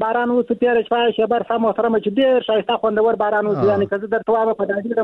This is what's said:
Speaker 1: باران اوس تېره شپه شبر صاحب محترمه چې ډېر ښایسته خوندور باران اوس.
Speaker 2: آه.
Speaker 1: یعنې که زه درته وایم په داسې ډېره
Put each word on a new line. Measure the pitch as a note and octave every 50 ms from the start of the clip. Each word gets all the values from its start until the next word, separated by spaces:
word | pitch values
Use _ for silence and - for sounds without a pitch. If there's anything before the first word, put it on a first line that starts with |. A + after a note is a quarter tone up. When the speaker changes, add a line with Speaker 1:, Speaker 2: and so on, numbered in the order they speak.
| G#3+
Speaker 1:
باران | A3 A3+ A#3+ A#3+ A#3+
اوس | A#3+ B3 A#3+
تېره | - A#3+ - A#3+ A#3+ A#3+ A#3 G#3+
شپه | - A3+ A#3 A#3+ A#3 A3
شبر | - A3 G#3 A#3+ A#3 - -
صاحب | A#3 A#3
محترمه | A3+ A3 G3 - A3 A#3 A3+ G#3+
چې | - G#3 G3 B3+
ډېر | C4+ C4 B3+ B3 B3
ښایسته | - A3 G#3+ F#3 - A#3 -
خوندور | - A3 G#3+ G#3+ A3 A3+ A3
باران | G3 G#3+ G#3 G#3+ G#3 G#3
اوس. | G#3 G3+
Speaker 2:
آه. | - -
Speaker 1:
یعنې | G3+ G3+ G3+ G3 G3
که | G3+ G3+
زه | G#3+
درته | G3+ A3 A3 G#3 - A3+
وایم | A3+ A3+ A3+ A3
په | G#3+ G3+
داسې | F#3 G3 G3+ G3+ A#3 A#3
ډېره | A3+